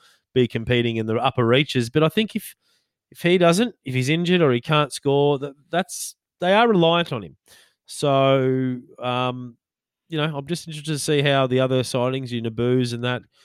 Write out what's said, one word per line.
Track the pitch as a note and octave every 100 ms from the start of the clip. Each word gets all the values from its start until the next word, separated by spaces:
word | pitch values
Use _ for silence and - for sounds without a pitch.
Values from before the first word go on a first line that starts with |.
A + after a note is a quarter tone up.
| _ _ _ B2+
be | B2
competing | A#2+ A2+ B2 A#2 A2+
in | A2
the | A2
upper | C3 - A#2
reaches. | B2+ D3+ C3 A#2
But | D#3
I | D#3
think | - A3 G#3+
if, | - - _ _ _ _ _
if | -
he | F3 F3+
doesn't, | E3+ E3+ A#3+ -
if | - B2+
he's | B2+
injured | D#3+ F3 F#3
or | D#3
he | A#2+
can't | A#2+ D#3 C#3+
score, | - C#3+ C#3 C#3+ C#3+
that, | C#3 C#3 _
that's, | E3 F#3 - - - _ -
they | F3
are | G3+ A#3
reliant | G3+ E3 E3+ E3
on | B2+
him. | F2 - _ - _ _ - -
So, | D3 C3+ C3+ C3+ C3 C3 C3 B2 - -
um, | B2 B2 B2+ B2+ B2 A#2+ _ _ _ _ -
you | D#3+
know, | D3+ C#3+
I'm | C#3
just | E3+ -
interested | D3+ D3
to | D3
see | - D3
how | C#3+ C#3 C3
the | B2+
other | C3 C3
signings, | A#2+ C3 B2 C3 C3
your | A#2+
Naboos | A2+ A2 A#2+ B2+ B2
and | A#2 B2
that, | B2 - _